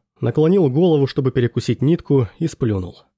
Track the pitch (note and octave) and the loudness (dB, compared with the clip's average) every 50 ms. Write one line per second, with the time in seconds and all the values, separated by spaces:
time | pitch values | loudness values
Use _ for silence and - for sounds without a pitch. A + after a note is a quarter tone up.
0 | _ _ _ - A#2+ A#2 - D3+ D#3 D#3+ F#3+ G3+ E3+ C3+ B2 D#3 F3+ F3 D#3 C#3+ | _ _ _ -6 -4 -2 0 2 2 4 4 4 2 2 2 2 2 2 2 2
1 | C#3 B2+ - D3 C3 C3 - C3 A#2+ A#2 - A#2+ - - A#2 - B2+ D3 E3+ E3 | 0 0 -2 -2 -2 -2 0 0 -2 0 -2 -4 -2 -2 -2 0 0 0 0 0
2 | - - C#3+ C3+ A#2 - - - E3 D#3 - - C#3 A2 G#2 F#2+ F2+ F2 - - | 0 0 0 0 0 -2 -6 -6 -6 -6 -4 -4 -4 -2 -2 -4 -6 -10 -14 -20
3 | _ _ _ | _ _ _